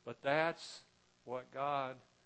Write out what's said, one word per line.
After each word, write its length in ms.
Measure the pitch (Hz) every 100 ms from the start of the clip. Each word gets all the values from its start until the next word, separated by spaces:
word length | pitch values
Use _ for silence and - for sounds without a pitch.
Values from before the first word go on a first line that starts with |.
But 180 | - 120
that's 600 | 135 147 165 165 - - - _ _ _
what 260 | - 127 127
God 500 | 131 143 143 131 131 - _